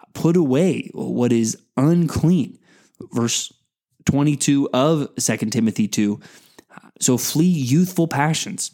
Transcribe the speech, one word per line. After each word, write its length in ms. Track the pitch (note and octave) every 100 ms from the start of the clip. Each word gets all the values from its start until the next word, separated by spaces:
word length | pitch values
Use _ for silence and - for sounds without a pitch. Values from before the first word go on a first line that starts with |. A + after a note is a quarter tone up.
| _
put 240 | - D#3+ F3
away 540 | D3 C3 F#3 C3+ -
what 400 | - G#2 A#2+ B2
is 240 | A#2 A2 - _ -
unclean. 800 | C#3+ F3 E3 - D#3 F3+ G#2+ - _ _ _ - -
Verse 400 | A#2+ A#2 - - _ _ _ _ _
twenty-two 640 | - C#3 D3 C#3 - C#3 C#3+
of 340 | B2+ D3 D#3 C3+ -
Second 320 | - G#2+ A2
Timothy 380 | A2+ A2 G#2+ G#2
two. 320 | - G#2 G#2 - - _ _ _ - _ -
"So 200 | - B2
flee 260 | - D3+
youthful 640 | F3+ E3+ B2 D3 F3+ F3 D#3+
passions 640 | C#3 D3+ D#3 A2 - -